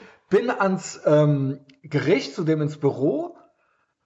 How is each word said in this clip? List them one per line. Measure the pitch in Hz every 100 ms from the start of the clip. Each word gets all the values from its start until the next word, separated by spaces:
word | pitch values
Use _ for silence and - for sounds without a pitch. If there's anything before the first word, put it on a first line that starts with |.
| - _ _
bin | 202 240
ans, | - 196 185 - -
ähm, | - 151 147 143 135 139 - _
Gericht, | 151 147 143 254 -
zu | -
dem | 156 156
ins | 151 -
Büro | 139 117 147 277 349 - _ _ _ _ _ _